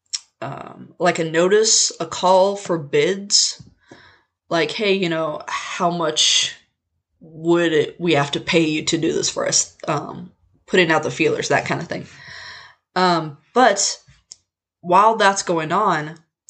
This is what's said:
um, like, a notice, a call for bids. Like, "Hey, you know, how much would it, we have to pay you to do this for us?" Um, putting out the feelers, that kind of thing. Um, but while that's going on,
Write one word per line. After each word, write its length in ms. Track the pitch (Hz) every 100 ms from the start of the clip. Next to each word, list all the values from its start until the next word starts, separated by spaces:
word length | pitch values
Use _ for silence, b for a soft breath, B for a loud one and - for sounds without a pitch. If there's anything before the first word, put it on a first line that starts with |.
| - - - -
um, 540 | 127 - - - 127 -
like, 180 | 175 170
a 60 |
notice, 640 | 165 160 185 214 220 - - -
a 80 | -
call 480 | - 185 185 196
for 240 | 202 196 170
bids. 840 | 143 151 165 196 202 - - - - _ b b b b b _ -
Like, 220 | 170 151
"Hey, 220 | - 202
you 160 | 190 170
know, 340 | 160 160 - -
how 420 | - - - 175
much 640 | 175 156 156 - - - - _ _ _ _ _ _
would 540 | 160 160 165 170 170
it, 280 | 156 - -
we 120 | 175
have 180 | 143 139
to 100 | 233
pay 240 | - 170
you 200 | 156 151
to 140 | - 165
do 140 | 160
this 160 | - -
for 200 | - -
us?" 280 | - - - -
Um, 420 | 147 - - 180 _ _ _ -
putting 260 | 190 165
out 100 | 156
the 80 | 123
feelers, 380 | 139 156 135 -
that 180 | 139 -
kind 140 | 143
of 80 | -
thing. 180 | - - B B B B B B B _
Um, 440 | 180 180 165 156 139 _
but 480 | 233 240 196 - - _ _ _ - _ _ _ _
while 360 | 175 185 220 226
that's 260 | 202 196
going 300 | - 165 156
on, 480 | 185 208 160 151 165 _ _